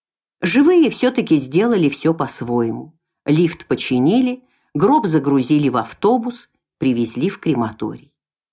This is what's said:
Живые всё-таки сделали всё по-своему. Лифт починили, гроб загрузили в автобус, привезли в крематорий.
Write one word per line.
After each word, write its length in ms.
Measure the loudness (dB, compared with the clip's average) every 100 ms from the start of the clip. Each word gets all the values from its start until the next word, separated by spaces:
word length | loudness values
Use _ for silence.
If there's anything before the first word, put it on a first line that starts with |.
| _ _ _ -6
Живые 480 | -2 2 4 4 2
всё-таки 480 | 2 0 0 0 0
сделали 520 | 2 0 2 2 0
всё 240 | 0 -2
по-своему. 800 | -2 -6 -8 -4 -2 -2 -4 -12 _ _ _ -2
Лифт 400 | 2 0 -2 -6
починили, 760 | -6 -2 0 2 2 0 -4 _ _ _ -2
гроб 320 | 2 2 2
загрузили 640 | 0 2 0 2 0 2
в 80 | -2
автобус, 720 | -6 -2 0 0 -2 -12 -18 _ _ -4
привезли 520 | -2 0 -2 -2 -4
в 100 | -4
крематорий. 760 | -4 -2 -4 -6 -10 -10 _ _ _ _ _